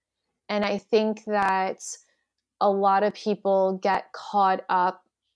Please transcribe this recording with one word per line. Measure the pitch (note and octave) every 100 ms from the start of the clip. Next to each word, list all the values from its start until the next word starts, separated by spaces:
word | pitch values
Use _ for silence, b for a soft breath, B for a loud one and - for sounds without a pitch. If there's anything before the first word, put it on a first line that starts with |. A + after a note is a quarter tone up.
| _ _ _ _ -
And | G#3
I | G#3 G3+
think | - G#3+ A3 A3
that | - G#3 G3 F#3+ F#3+ - - - b b b _ _ -
a | G3+
lot | G3 G3 G3
of | G#3
people | - G#3+ G3+ G3 F#3+ F#3+ F#3+
get | G3 F#3+ -
caught | - - G3+ F#3+ F#3+ -
up, | F#3 F3+ - _ _ _